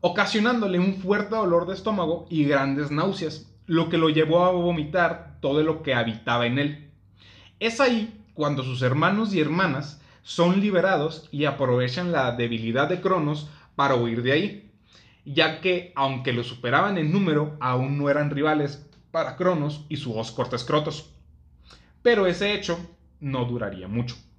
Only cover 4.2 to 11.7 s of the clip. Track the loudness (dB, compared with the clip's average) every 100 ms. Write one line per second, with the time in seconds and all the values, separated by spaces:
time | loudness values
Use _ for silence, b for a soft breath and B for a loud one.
4.2 | 4 4 4 2 0 0 -2 2 0 0
5.2 | -12 -6 0 2 2 0 0 0 0 -4
6.2 | -2 0 0 0 -2 -4 -16 _ _ _
7.2 | B B B _ -4 2 2 2 -2 -10
8.2 | -20 -4 -2 -2 -4 0 0 2 2 2
9.2 | 0 0 0 2 0 -2 -6 -14 b b
10.2 | -12 2 4 4 2 2 2 2 0 -6
11.2 | -10 -2 -2 0 0